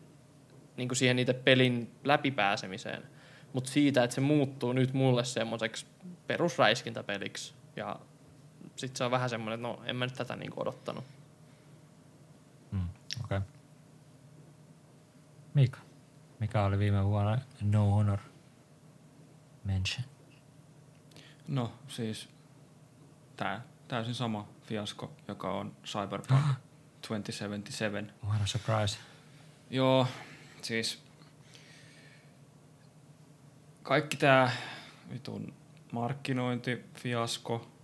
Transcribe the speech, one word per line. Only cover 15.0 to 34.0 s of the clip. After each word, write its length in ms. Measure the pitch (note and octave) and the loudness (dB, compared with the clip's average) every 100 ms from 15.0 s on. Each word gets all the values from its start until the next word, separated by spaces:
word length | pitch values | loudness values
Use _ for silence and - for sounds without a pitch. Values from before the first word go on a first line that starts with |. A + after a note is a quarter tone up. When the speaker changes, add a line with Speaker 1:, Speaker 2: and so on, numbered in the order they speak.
| - - - - - | -20 -20 -20 -20 -2
Speaker 2:
Miika, 260 | C#3+ B2+ - - - - - - - | 4 4 2 -16 -20 -20 -20 -20 -8
mikä 240 | G#2+ G#2+ | -2 2
oli 160 | G2 G2 | 2 4
viime 260 | G#2 G2+ G2 | 4 4 4
vuonna 320 | G#2 G#2 A#2 - - | 2 2 0 -2 -4
No 300 | G#2 G#2+ G#2 | 2 4 6
Honor? 280 | G#2 G#2 G2+ - - - - - - - - - - - - - - G2 | 4 4 2 -4 -20 -20 -20 -20 -20 -20 -20 -20 -20 -20 -20 -20 -10 -2
Mention? 360 | F#2+ F#2 - B2 - - - - - - - - - - - - - - | -2 -2 -4 -8 -10 -20 -20 -20 -20 -20 -20 -20 -20 -20 -20 -20 -18 -6
Speaker 3:
No, 260 | C#3 A#2 - - | -2 -2 -6 -14
siis 420 | - A2+ G#2+ - - - - - - - - - - - - | -6 -6 -6 -12 -20 -20 -20 -20 -20 -20 -20 -20 -20 -18 -6
tää 240 | G2 G2+ - - - | -4 -4 -8 -18 -8
täysin 280 | A#2+ A2+ A#2+ | -6 -4 -4
sama 320 | A#2 G#2+ G#2 - | -4 -4 -8 -14
fiasko, 480 | - G#2+ G#2 - - - - | -10 -8 -6 -8 -12 -14 -14
joka 240 | G2+ F#2 | -8 -6
on 240 | G2 G#2 - - | -6 -6 -12 -10
Cyberpunk 600 | G#2+ G2 G2 - C3+ D3 B2+ - - | -6 -4 -4 2 2 2 -2 -6 -20
Speaker 2:
<gasps> 280 | - - - | -20 -16 -8
Speaker 3:
twenty 240 | A2 G2+ | -6 -6
seventy-seven. 800 | - G#2 G#2 G2+ - G#2+ G2+ G#2 - G2+ | -8 -6 -8 -8 -4 -4 -4 -8 -10 -4
Speaker 2:
What 140 | G#2+ | -2
a 40 | G2+ | 0
surprise. 520 | - - A2 G2+ - - - - - - - - | -2 -2 0 0 -2 -10 -20 -20 -20 -20 -20 -6
Speaker 3:
Joo, 380 | C3 C3 C3 B2+ - - - - - | 2 4 6 4 -2 -14 -18 -20 -14
siis 420 | - A2+ A2+ - - - - - - - - - - - - - - - - - - - - - - - - - - - - - | -6 -4 -4 -6 -14 -20 -20 -20 -20 -20 -20 -20 -20 -20 -20 -20 -20 -20 -20 -20 -20 -20 -20 -20 -20 -20 -20 -20 -20 -20 -20 -12
kaikki 340 | - C#3 | 0 2